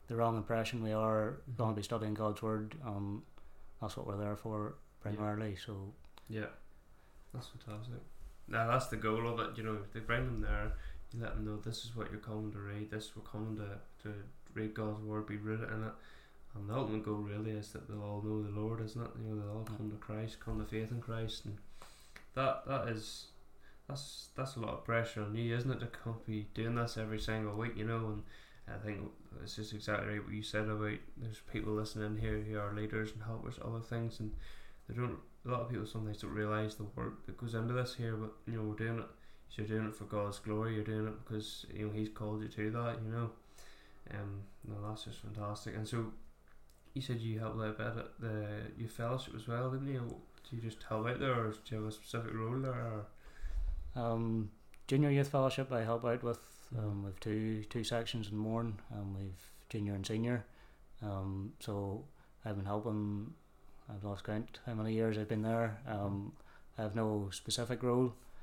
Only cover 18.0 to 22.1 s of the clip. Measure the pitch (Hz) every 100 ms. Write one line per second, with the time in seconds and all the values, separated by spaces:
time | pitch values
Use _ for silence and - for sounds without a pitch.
18 | 104 104 107 107 104 104 110 113 107 120
19 | 117 - 110 107 104 107 110 107 107 107
20 | - 107 110 - - 110 107 110 110 120
21 | 117 113 113 - 110 104 - - - -
22 | -